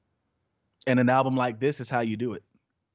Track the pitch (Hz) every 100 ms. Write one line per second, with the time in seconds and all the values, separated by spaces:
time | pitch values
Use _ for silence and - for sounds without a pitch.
0 | _ _ _ _ _ _ _ _ - 127
1 | 123 131 135 131 123 113 131 143 120 131
2 | 117 107 123 95 - _ _ _ _